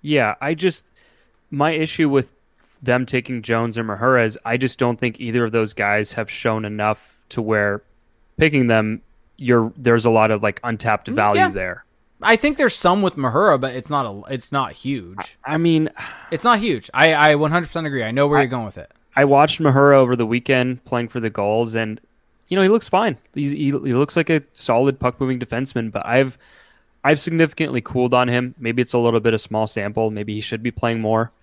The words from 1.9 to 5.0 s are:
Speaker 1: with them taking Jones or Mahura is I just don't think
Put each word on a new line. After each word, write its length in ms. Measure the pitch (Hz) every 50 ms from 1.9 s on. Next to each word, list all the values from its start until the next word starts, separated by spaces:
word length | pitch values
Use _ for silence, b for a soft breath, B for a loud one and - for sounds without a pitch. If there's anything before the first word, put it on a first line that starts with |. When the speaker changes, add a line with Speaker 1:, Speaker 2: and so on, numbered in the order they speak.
| - - 165 147
Speaker 1:
with 240 | 139 139 123 - _ _ _ _ _ _ _ _ _ _ -
them 240 | 123 123 127 127
taking 360 | 120 - 127 120 - 131 120 107
Jones 360 | - 117 113 117 117 107 117
or 60 | 113
Mahura 400 | 110 104 98 113 127 131 123 117
is 140 | 110 104 - _
I 120 | 117 117
just 220 | 123 127 127 - -
don't 200 | 127 120 120
think 220 | 113